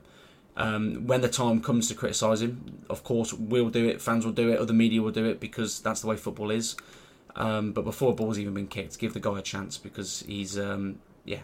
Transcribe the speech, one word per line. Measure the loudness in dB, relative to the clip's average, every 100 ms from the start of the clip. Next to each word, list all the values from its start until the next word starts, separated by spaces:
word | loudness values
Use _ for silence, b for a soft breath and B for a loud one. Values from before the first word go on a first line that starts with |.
| b b b b b -4
Um, | -2 0 -2 -2 0
when | 2
the | 2
time | 2 4 4
comes | 4 2 2
to |
criticise | -2 -2 2 2 2
him, | 0 -4 -10 -12 -8
of | -6
course, | 0 0 0
we'll | -4 0 2 4
do | 4 2
it, | 2
fans | 0 0
will | 2
do | 2 4
it, | 4
other | 4
media | 6 8 6
will | 4
do | 2 0
it, | 0
because | -4 -4 -4 -2
that's | -4 -2
the | -2
way | -2
football | -4 -4 -2
is. | 0 -2 -6 B B B B B -4
Um, | -2 0 0
but | -2
before | -4 2 2
a |
ball's | 2 0 -2
even | -4
been | -4 -6
kicked, | -8 -8 -6
give | -6
the | -4
guy | -4 -4
a |
chance, | -4 -6 -6 -10
because | -12 -10 -10 -10 -8
he's, | -8 -6 -4
um, | -4 -4 -4 -6 -16 -18 -10
yeah, | -10